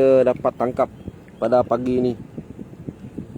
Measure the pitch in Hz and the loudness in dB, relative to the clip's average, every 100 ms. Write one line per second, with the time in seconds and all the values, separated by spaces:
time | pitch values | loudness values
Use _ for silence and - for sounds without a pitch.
0 | 135 131 123 - 127 - 120 123 127 - | 6 6 4 2 -4 -2 -4 0 -2 -4
1 | - - - - 113 123 123 123 127 127 | -16 -16 -20 -6 0 2 2 -2 0 0
2 | 123 117 - - - - - - - - | -2 -4 -12 -18 -18 -18 -18 -14 -16 -14
3 | - - - | -16 -14 -14